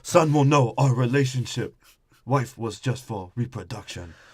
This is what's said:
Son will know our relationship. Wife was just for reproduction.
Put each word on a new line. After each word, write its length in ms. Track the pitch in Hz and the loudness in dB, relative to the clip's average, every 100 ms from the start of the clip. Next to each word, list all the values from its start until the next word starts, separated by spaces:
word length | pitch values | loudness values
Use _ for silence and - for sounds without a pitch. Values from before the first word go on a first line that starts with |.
Son 300 | - 175 160 | 2 2 4
will 120 | 147 | 4
know 300 | 135 151 170 - | 6 4 2 2
our 160 | 139 | 2
relationship. 880 | 120 123 139 135 131 117 - 107 _ _ _ _ _ | 2 2 2 0 -2 -6 -6 -8 _ _ _ _ _
Wife 320 | - 139 120 - | -4 -2 -2 -8
was 240 | 113 101 | -10 -6
just 240 | - 120 | -6 -6
for 280 | - 107 92 | -8 -12 -10
reproduction. 800 | 120 120 110 87 - - - 85 80 - | -6 -6 -8 -12 -14 -12 -14 -14 -18 -20